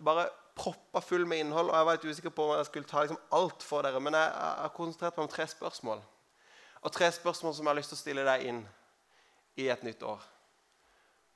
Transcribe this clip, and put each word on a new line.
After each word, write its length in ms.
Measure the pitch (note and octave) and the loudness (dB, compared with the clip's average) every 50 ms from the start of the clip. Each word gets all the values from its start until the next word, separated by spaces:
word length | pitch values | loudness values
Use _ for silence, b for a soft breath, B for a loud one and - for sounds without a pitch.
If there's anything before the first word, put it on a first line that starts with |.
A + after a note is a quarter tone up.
| E3 | 2
bare 240 | D3+ D#3 E3+ E3+ - - - - - _ | 2 4 4 2 0 -4 -8 -16 -18 _
proppa 460 | - - F#3+ E3+ - - _ - F3+ | -8 -6 -6 -8 -8 -12 _ -4 -4
full 240 | F3 - F3+ F3+ F3 | -2 0 0 0 2
med 140 | E3+ E3 D#3+ | 0 0 0
innhold, 300 | D#3 D3+ D3+ D#3+ E3+ F3+ | 0 0 2 2 2 4
og 60 | D#3+ | 4
jeg 100 | D#3+ D#3+ | 6 6
var 120 | E3 E3 D#3+ | 6 4 2
litt 80 | D#3+ | 0
usikker 280 | D#3 D3+ D#3 - E3 - | -4 -8 -6 -8 -6 -2
på 120 | - D#3 | 0 0
om 120 | D3+ D3+ D3+ | 2 2 2
jeg 80 | D3 | 0
skulle 240 | D3 - D3+ C#3+ - | -2 -4 -8 -8 -2
ta 120 | - D3 | 0 0
liksom 180 | D3+ D3 D#3 - - - | 0 0 -2 -6 -4 0
alt 320 | - D#3 F#3 E3+ - - - | 2 4 4 2 0 -6 -8
for 220 | - D3 D3 C#3+ | -4 -2 0 0
dere, 140 | C#3 C3 C3 | 0 0 0
men 140 | C3+ D3 D#3 | 0 2 4
jeg, 180 | D#3 D#3+ D#3 - | 4 4 2 2
jeg 280 | - - D#3+ - - | -2 -2 -4 -2 -4
har 120 | - D3+ - - | -6 -6 -6 -6
konsentrert 400 | E3+ E3 E3 - F3 E3+ E3+ - | -6 -8 -6 -4 -4 -4 -2 -2
meg 80 | D#3 | -4
om 60 | D3 - | -4 -4
tre 140 | - D#3+ D3+ | -4 -4 -4
spørsmål. 540 | - - - E3+ - - - A#2+ G#2+ G#2 G#2 - _ _ _ B B B B B B B B B B B | -6 -8 -8 -8 -8 -8 -6 -6 -6 -6 -8 -14 _ _ _ B B B B B B B B B B B
Og 120 | - D#3+ - | -8 -6 2
tre 180 | - F3+ E3+ | 4 4 4
spørsmål 440 | E3+ - - F3 E3 - - E3 D3+ | 4 2 0 -2 -2 0 -2 -4 -4
som 100 | D3 D3+ | 0 2
jeg 80 | D3+ D3 | 2 2
har 60 | D3 | 2
lyst 140 | C#3+ - - | 0 -4 -8
til 40 | C#3 | -8
å 60 | - | -6
stille 200 | D3 C#3+ C3+ C3+ | -4 -2 2 4
deg 200 | C3+ C3 C3 C3 B2+ | 4 4 4 2 -2
inn 160 | A#2+ A#2+ A2 G2+ G2 - _ _ _ _ _ b b b b b b b b _ _ - | -4 -4 -6 -10 -16 -20 _ _ _ _ _ b b b b b b b b _ _ -4
i 120 | C3 C3 B2 | -2 -2 -2
et 120 | A#2 - | -2 -4
nytt 180 | A#2 A2 - A#2+ | -8 -10 -8 -8
år. 160 | A#2+ G#2+ G2+ - - - _ _ _ _ _ _ _ b b b b b b b b b b b _ _ | -8 -8 -10 -12 -18 -20 _ _ _ _ _ _ _ b b b b b b b b b b b _ _